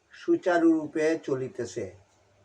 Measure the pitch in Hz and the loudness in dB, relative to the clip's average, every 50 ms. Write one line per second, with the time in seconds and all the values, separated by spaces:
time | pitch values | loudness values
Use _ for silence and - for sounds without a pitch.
0 | _ _ - - - 170 170 - - 185 175 170 165 165 160 156 151 143 - 156 | _ _ -20 -6 -2 0 0 2 2 2 2 4 4 4 4 2 0 -4 -4 -2
1 | 151 160 165 156 - - 135 127 131 120 - - 117 - - 120 98 92 - - | 0 0 0 -2 -4 -4 -4 -4 -4 -6 -8 -8 -10 -8 -8 -8 -10 -10 -12 -18
2 | _ _ _ _ _ _ _ _ _ | _ _ _ _ _ _ _ _ _